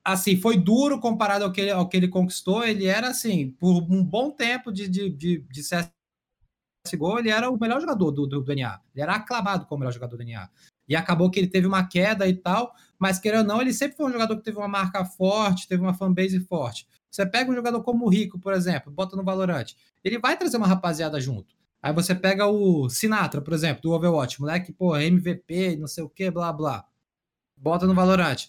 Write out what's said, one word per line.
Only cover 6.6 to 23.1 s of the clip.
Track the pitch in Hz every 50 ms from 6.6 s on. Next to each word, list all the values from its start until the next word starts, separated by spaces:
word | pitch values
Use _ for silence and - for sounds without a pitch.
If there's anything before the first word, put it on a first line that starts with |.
| _ _ _ _ - -
G | - 156
O, | 151 180 214 240
ele | 233 220
era | 214 220 233 254
o | 262 214
melhor | 233 226 240 277
jogador | 330 - 277 208 185 151
do, | 143 139 143 135
do, | 139 143
do | 131 135
N | 143 139 127
A. | 113 95 95 _ _ _
Ele | 131
era | 147 165 196
aclamado | 220 220 - 254 233 190 202 196 175 147
como | - 151 139
o |
melhor | 131 127 117
jogador | 120 123 117 120 117
do | 120
N | 117 117
A. | 104 92 - _ _ _ _ _ _ _
E | - 147 160
acabou | 175 - 180 160 180 185
que | 180 202
ele | 185 180
teve | - 190 180
uma | 190 196 185 180 185
queda | - 175 185 208 220 190 196 185
e | 185
tal, | 185 - 175 185 220 240 240 - _ _ _ _ _
mas, | 190 190 185 185
querendo | - 214 214 226
ou | 220 202
não, | 208 233
ele | 262 262
sempre | - - 269 285 277
foi | - 302 262
um |
jogador | 247 233 226 220 220
que | 220 -
teve | 226 214 208
uma | 208 202
marca | 202 196 190 185 185 196 185
forte, | 185 - - 185 185 202 214 220 202 185 185 - -
teve | 185 180
uma | 180 185 180
fanbase | 185 196 185 180 175 185 190 185 185
forte. | 185 - 180 160 135 113 - - - _ _ _ _ _
Você | - - 196
pega | 190 202 240 262 254
um | 254
jogador | 247 233 240 233 233 233
como | 247 240 233 240
o | 214
Rico, | 185 214 214 180 - 180
por | - 196
exemplo, | 196 185 175 180 170 139 - 143
bota | 143 165 190 185 190
no | 190 190
Valorant, | 190 190 190 190 180 170 139 110 - - _ _ _ _ _ -
ele | 190 226 233
vai | 233 262 330
trazer | - 370 320 220 233
uma | 214 185
rapaziada | 185 185 185 175 165 151 165 156 147 143
junto. | 127 135 123 101 - - _ _ _ _ _ _
Aí | - 139 151
você | 170 175 - 180
pega | 180 - 190 196 190 208 208
o | 214 208 202 190 175 151 135 123
Sinatra, | - - - 220